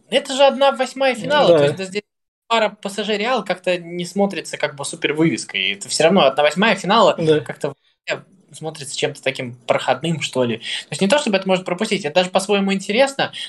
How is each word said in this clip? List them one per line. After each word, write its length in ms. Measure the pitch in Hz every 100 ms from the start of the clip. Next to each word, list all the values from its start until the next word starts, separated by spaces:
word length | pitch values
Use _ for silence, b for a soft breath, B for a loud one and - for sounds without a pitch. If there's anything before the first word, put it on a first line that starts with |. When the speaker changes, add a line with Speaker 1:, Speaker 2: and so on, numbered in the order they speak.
| -
Speaker 1:
это 240 | 254 277 262
же 80 |
одна 260 | 277 247 277
восьмая 460 | 240 254 269 269 233
финала, 320 | - 294 202
Speaker 2:
Да. 100 | 160
Speaker 1:
то 60 |
есть, 120 | 143 180
да, 80 |
здесь 180 | 185 196 - _ _ _ -
пара 220 | 226 208
П 180 | 208 202
С 140 | 208
Ж 140 | 202 208
Реал 260 | 226 262
как-то 320 | 196 175 185 175
не 260 | 170 175
смотрится 520 | 175 196 202 165 - 147
как 200 | 147 143
бы 80 |
супер 300 | 139 - 151
вывеской. 580 | 151 165 110 - 101 95
Это 160 | 98 -
всё 160 | -
равно 200 | 156 190
одна 200 | 139 147
восьмая 320 | 147 165 226 190
финала 400 | 175 226 175 139
Speaker 2:
Да. 220 | 156 151
Speaker 1:
как-то 340 | 151 - 143 - _ _ - 151 - _ _
смотрится 440 | 147 156 156 131 -
чем-то 240 | 143 143
таким 360 | 139 135 123 123 -
проходным, 540 | - - 127 165 151
что 240 | - 131
ли. 140 | 120 220
То 40 | B B B
есть 100 | -
не 60 | 196
то, 100 | 392
чтобы 180 | 247 190
это 100 | 190
можно 160 | 185
пропустить, 400 | 185 175 220 196
это 100 | 147
даже 160 | 175 180
по-своему 420 | 190 190 202 196
интересно, 600 | 196 - 240 269 - 143 B